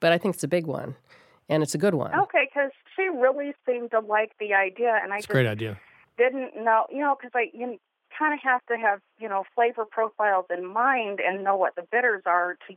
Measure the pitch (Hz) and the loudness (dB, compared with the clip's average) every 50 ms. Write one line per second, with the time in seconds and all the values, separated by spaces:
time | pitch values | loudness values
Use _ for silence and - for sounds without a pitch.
0 | 170 165 170 170 - 196 170 - 160 139 170 175 160 156 131 - - - 135 - | 2 2 2 4 2 -2 -4 -2 -4 -2 -2 -2 -2 -2 -6 -6 -8 -10 -12 -14
1 | _ _ - - _ _ _ _ _ - 151 156 151 - - 151 175 208 175 135 | _ _ -20 -20 _ _ _ _ _ 0 0 2 2 0 0 0 2 2 2 2
2 | 113 - - 247 269 - - - - - - 294 277 269 - _ _ - - - | 0 0 0 0 0 2 2 0 0 0 0 -2 -2 -2 -2 _ _ -12 -4 -2
3 | 381 381 330 247 254 262 269 285 285 285 277 _ - 254 247 240 240 226 226 220 | -2 -2 0 2 4 2 2 2 -4 -8 -8 _ -2 -2 -2 -2 -2 -2 -2 -2
4 | 214 208 214 214 220 214 _ - 214 208 202 196 196 185 185 233 240 240 220 208 | -2 0 0 0 0 0 _ -8 -4 0 2 2 2 0 -2 -2 0 2 2 0
5 | 175 190 202 208 208 - 214 135 123 110 107 107 113 110 104 - - - - _ | 0 -2 -6 -8 -6 -2 0 0 2 0 -2 -4 -6 -8 -10 -12 -16 -20 -20 _
6 | _ _ _ - 240 254 254 269 254 - - 214 220 226 220 220 - - 233 277 | _ _ _ 0 0 0 0 -4 -8 -8 -8 -4 0 2 2 2 2 0 -4 -2
7 | 294 285 269 269 254 240 - 247 226 - - 226 247 247 226 - _ _ _ _ | -2 -2 -2 -2 -4 -6 -2 -2 -2 -2 -4 -10 -10 -10 -10 -12 _ _ _ _
8 | _ - - - 302 302 294 285 - 262 247 254 - - 233 220 226 208 202 196 | _ -14 -6 -2 0 0 0 0 0 0 0 0 0 -4 -4 0 0 0 0 0
9 | _ _ _ - 220 214 196 196 190 - - 240 233 240 240 233 214 214 - 226 | _ _ _ -12 -8 -4 -4 -4 -4 -4 0 2 2 2 2 -2 -6 -4 -2 -2
10 | 220 214 - - 214 208 196 185 180 - 175 175 180 185 202 226 247 269 262 247 | -2 -2 0 0 2 2 2 2 0 -2 -4 -6 -6 -4 -2 0 2 2 2 2
11 | 220 202 202 190 - 175 190 196 190 196 196 190 185 - - 180 175 - 220 240 | 0 -4 -4 -2 -2 -2 -2 0 0 0 2 2 2 0 0 -4 -8 -2 0 2
12 | 247 240 208 190 - 185 175 175 175 180 175 - - - 190 | 2 2 0 0 0 2 2 2 2 0 -4 -8 -12 -20 -20